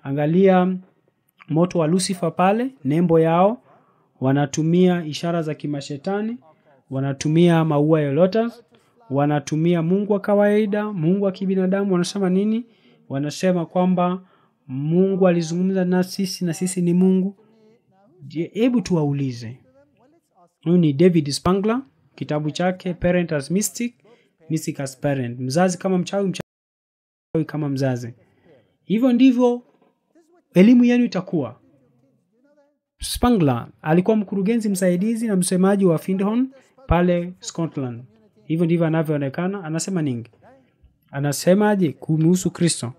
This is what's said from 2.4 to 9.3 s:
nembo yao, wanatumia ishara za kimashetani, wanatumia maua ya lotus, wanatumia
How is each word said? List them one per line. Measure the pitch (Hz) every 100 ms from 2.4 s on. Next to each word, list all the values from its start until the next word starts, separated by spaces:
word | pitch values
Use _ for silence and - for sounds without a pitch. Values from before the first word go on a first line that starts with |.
| 185 220 262 -
nembo | 131 156 175 165
yao, | 160 170 196 247 _ _ _ _ _ _
wanatumia | 131 139 143 156 160 175 180 175
ishara | 156 139 170 170
za | 156
kimashetani, | 147 147 143 - 147 196 202 220 247 _ _ _ _ _
wanatumia | 131 139 135 151 160 175 165
maua | 160 147 151 160
ya | 147
lotus, | 139 185 220 233 233 _ _ _ _ _
wanatumia | 135 147